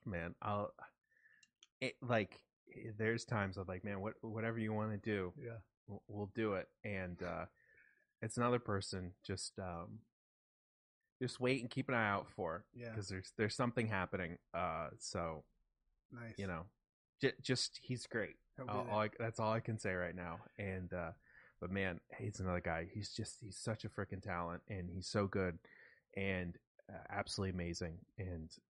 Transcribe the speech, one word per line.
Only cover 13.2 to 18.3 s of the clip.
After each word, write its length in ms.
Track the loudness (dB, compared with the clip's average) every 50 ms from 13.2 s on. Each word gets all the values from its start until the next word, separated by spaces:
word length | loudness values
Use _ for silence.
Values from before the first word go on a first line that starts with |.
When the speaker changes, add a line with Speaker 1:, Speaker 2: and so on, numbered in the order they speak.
| -4 -6 0
Speaker 1:
there's 180 | 2 2 2 4
something 320 | 4 2 2 4 2 2
happening. 520 | 2 2 2 2 2 0 0 0 -2 -4 -8 _ _ -2
Uh, 360 | 0 0 2 0 0 -2 -4 -6 -8
so, 460 | -8 -4 -2 0 0 0 -2 -4 -8 _ _ _ _ _ _ _ _ _ _ _ _ -16
Speaker 2:
Nice. 280 | -12 -10 -10 -10 -6 -4
Speaker 1:
you 80 | -2
know, 200 | -2 -2 -2 -4 -8 _ _ _ _ _ _ _ _ _ 4
j-, 140 | 4 4 4 4 2
just, 360 | 2 4 4 2 -2 -4 -8 -4
he's 240 | -4 -4 -2 -2
great. 300 | -2 0 0 0 0